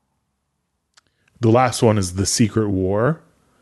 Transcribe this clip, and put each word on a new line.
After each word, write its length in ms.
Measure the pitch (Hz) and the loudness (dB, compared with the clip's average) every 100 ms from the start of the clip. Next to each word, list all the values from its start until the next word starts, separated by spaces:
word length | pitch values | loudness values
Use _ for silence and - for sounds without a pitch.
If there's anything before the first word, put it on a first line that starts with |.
| _ _ _ _ _ _ _ _ _ _ _ _ _ - | _ _ _ _ _ _ _ _ _ _ _ _ _ -4
The 100 | 113 | 2
last 320 | 117 127 - | 4 2 2
one 140 | 117 107 | 2 2
is 200 | 90 92 | -2 -4
The 100 | 98 | -2
Secret 420 | - 110 113 104 | 0 0 0 -2
War. 540 | 95 92 104 123 160 _ _ _ _ | -2 -2 -2 -2 -4 _ _ _ _